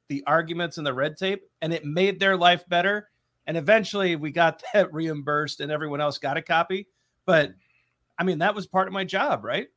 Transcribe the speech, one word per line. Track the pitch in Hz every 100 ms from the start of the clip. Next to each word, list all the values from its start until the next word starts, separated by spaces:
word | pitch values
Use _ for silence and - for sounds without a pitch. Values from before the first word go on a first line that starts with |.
| -
the | 139 139
arguments | 156 165 170 175 170
and | 147
the |
red | 127 151 151
tape, | 190 196 _ -
and | 160
it | 165 147
made | 160 196 190
their | 196 185
life | 175 175 -
better. | 175 185 208 208 _ _ _ -
And | 165
eventually | 147 220 185 202 185
we | 160 151
got | 165 165 - -
<laughs> |
that | 208 170
reimbursed | 156 160 151 139 147 147 -
and | 143
everyone | 151 151 143
else | 147 -
got | 139 151
a |
copy. | 160 165 170 190 202 _ _ _ -
But, | 165 139 - _ _ _ _ _ -
I |
mean, | 185 160
that | 185
was | 208 175
part | 185 190
of |
my | 196
job, | 190 196 277 131
right? | 107 156 262